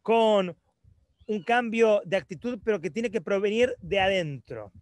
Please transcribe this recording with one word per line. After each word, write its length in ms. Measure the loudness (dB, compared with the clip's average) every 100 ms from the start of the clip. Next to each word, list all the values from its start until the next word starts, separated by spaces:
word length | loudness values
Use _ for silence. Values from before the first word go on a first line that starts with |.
con 560 | 0 2 4 4 0 -6 _ _ _ _ _ _ -6
un 160 | -6
cambio 580 | 0 0 0 2 4 2 0
de 100 | -4
actitud, 420 | -4 -8 -8 -6
pero 160 | -4 -2
que 80 | -4
tiene 220 | -6 -4
que 100 | -6
provenir 560 | -2 -2 0 2 0 -2
de 180 | -4 0
adentro. 720 | 2 0 -2 -8 -12 -14 -14 -18